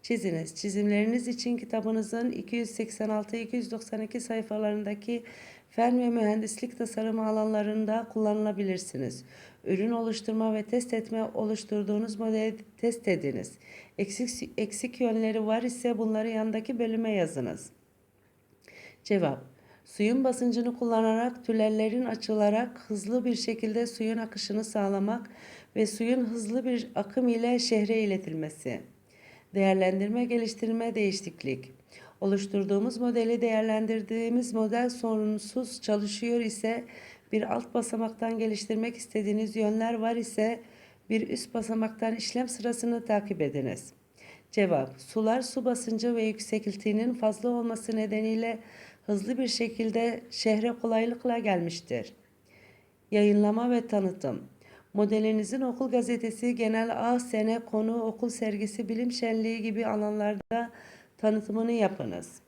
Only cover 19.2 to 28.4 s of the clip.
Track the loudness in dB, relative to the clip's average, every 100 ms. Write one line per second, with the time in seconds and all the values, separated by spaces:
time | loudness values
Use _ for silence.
19.2 | 4 0 -10 -20 -20 -20 -20 0 2 4
20.2 | 2 2 2 2 0 -2 2 4 4 4
21.2 | 0 -2 0 2 4 4 2 0 -2 -4
22.2 | 0 4 6 4 0 -6 -6 -6 0 0
23.2 | 2 0 -2 -2 0 0 -2 -2 -2 -2
24.2 | -4 -8 -4 -2 -2 0 2 2 2 0
25.2 | -6 -18 -20 -20 -8 0 0 2 0 2
26.2 | 0 -2 -2 -2 0 -2 -2 -4 -2 2
27.2 | 2 4 2 2 4 2 4 2 2 0
28.2 | -2 -6